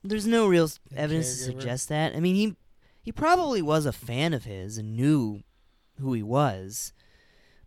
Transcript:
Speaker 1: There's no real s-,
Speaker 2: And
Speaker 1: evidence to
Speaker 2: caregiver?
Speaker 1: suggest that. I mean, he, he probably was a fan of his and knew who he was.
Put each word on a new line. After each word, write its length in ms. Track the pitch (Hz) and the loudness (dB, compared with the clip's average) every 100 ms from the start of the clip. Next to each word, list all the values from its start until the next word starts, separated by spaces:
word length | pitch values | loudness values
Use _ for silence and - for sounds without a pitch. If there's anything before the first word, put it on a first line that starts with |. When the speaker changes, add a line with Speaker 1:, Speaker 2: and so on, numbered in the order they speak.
Speaker 1:
There's 240 | 196 214 208 | -4 -2 2
no 200 | 233 214 | 4 6
real 160 | 175 | 6
s-, 160 | 160 - - | 4 -2 -12
Speaker 2:
And 100 | 139 | -6
Speaker 1:
evidence 360 | 151 160 127 131 | -2 0 -2 -4
to 60 | |
Speaker 2:
caregiver? 20 | 127 127 | -6 -6
Speaker 1:
suggest 280 | 131 127 - | -6 -4 -2
that. 260 | 151 160 - | 0 0 0
I 40 | |
mean, 140 | 175 | 2
he, 220 | 190 214 180 _ _ _ _ | 2 0 -2 _ _ _ _
he 100 | 226 | -12
probably 480 | - 302 359 311 226 | -2 4 4 2 0
was 240 | 151 156 | 2 2
a 80 | 147 | 2
fan 400 | 113 120 120 165 | -4 -6 -2 0
of 120 | 139 110 | -2 -6
his 320 | 98 95 110 | -10 -10 -10
and 180 | 107 110 | -8 0
knew 460 | 139 151 110 104 - _ _ _ _ - | 4 4 2 -6 -16 _ _ _ _ -8
who 140 | 131 | -4
he 80 | 120 | -4
was. 720 | 104 127 143 95 95 - - _ _ _ _ _ _ _ | 0 2 2 -2 -10 -12 -12 _ _ _ _ _ _ _